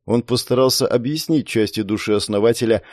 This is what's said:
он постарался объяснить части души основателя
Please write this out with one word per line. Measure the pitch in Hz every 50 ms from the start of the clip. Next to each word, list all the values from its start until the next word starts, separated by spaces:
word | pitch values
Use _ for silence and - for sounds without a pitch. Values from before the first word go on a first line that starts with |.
| _
он | - 117 120 117
постарался | - 123 120 - - 127 123 131 131 - - 131
объяснить | - - 123 117 135 151 160 - - 160 147 -
части | - - 113 107 98 - 110 104
души | 95 107 98 - 107
основателя | 104 104 - - 104 101 107 117 117 - 123 113 110 101 - -